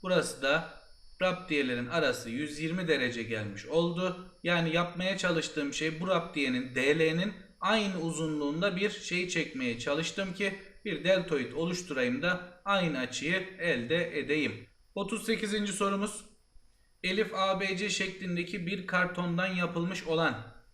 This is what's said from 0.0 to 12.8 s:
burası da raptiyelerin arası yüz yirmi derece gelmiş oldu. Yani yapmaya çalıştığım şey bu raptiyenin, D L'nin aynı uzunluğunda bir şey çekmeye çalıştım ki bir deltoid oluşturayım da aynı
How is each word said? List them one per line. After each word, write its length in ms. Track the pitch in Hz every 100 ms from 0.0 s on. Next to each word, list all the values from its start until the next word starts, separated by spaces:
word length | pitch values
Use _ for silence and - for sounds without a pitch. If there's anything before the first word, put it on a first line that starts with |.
burası 380 | 185 180 - -
da 360 | 139 160 165 - - - - -
raptiyelerin 680 | 185 175 - 147 127 120 123
arası 420 | 165 139 120 117
yüz 300 | 123 147 147
yirmi 280 | 160 185 165
derece 360 | 139 123 117
gelmiş 420 | 110 110 104 101 -
oldu. 680 | 160 170 170 185 175 - -
Yani 320 | 165 170 165 156
yapmaya 420 | - 165 185 190
çalıştığım 560 | 180 165 147 151 143
şey 260 | - 156 160
bu 80 | 180
raptiyenin, 680 | 175 - 151 135 127 131 123
D 240 | 135 160
L'nin 340 | 160 165 208 - - -
aynı 420 | 185 220 202 180
uzunluğunda 760 | 165 151 160 151 143 156 196 180
bir 140 | 208
şey 380 | - - 175 180
çekmeye 500 | 165 143 131 127 113
çalıştım 540 | 147 151 165 - 190
ki 220 | 175 196 196 - - 214
bir 180 | 151
deltoid 480 | 170 190 180 143 117
oluşturayım 720 | 131 175 175 - 131 123 135
da 400 | 170 180 - - 196
aynı 340 | 196